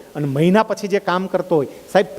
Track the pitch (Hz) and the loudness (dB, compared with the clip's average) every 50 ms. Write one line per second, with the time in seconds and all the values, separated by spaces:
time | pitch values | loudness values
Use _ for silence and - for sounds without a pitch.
0 | - - - 151 147 139 135 143 160 180 185 220 220 220 202 - - 196 190 202 | -20 -14 -8 -6 -4 -2 0 2 2 4 4 4 2 2 -2 -6 -4 -2 -2 -2
1 | - 190 175 185 190 185 - 180 175 - 175 151 135 - - - - - - 185 | -2 0 -2 -2 -2 -2 -4 -4 -2 0 0 0 0 -2 -6 -16 -14 0 2 2
2 | 190 - - | 2 2 -4